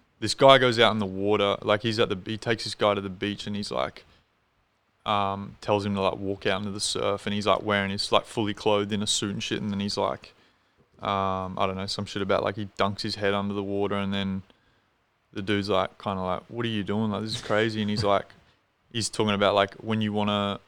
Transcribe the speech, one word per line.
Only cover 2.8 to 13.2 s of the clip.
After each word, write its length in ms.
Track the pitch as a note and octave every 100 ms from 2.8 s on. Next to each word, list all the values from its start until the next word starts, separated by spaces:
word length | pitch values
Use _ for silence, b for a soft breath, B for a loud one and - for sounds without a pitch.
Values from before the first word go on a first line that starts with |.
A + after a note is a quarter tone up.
| G#2
to 60 | G2+
the 100 | G2
beach 360 | F#2 G2+ G2 G#2
and 100 | G2+
he's 140 | G#2
like, 340 | B1+ C2+ - - _ _ _ _ _ _ _ _ _
um, 520 | G#2+ G#2 G2 G2 G2 -
tells 240 | - G#2
him 100 | G#2 G2+
to, 40 |
like, 160 | F#2+ -
walk 300 | G2 G2 G#2+
out 140 | G2
into 100 | G#2
the 100 | G2+
surf 460 | - - G2+ G2+ G#2+
and 80 |
he's, 120 | G#2 G2+
like, 160 | -
wearing 280 | G#2 G2+ G2
his, 220 | G2+ -
like, 120 | G#2+
fully 300 | - - G#2
clothed 380 | G#2 A2 G#2 G#2
in 100 | G#2
a 40 | G#2
suit 260 | - G#2
and 100 | G#2+
shit 180 | - G#2
and 100 | G#2
then 100 | G2+
he's 160 | G2+ G2+
like, 360 | G2 - - _ _ _ _ _ _ _
um, 560 | G2+ G2 G2 F#2+ F#2 F#2
I 80 | F#2+
don't 100 | F#2+
know, 100 | G2
some 180 | -
shit 180 | G2+ G#2
about, 220 | G2 G2
like, 120 | G2+ G#2
he 120 | G2+ -
dunks 220 | G2 G2+
his 140 | G#2+
head 180 | G2+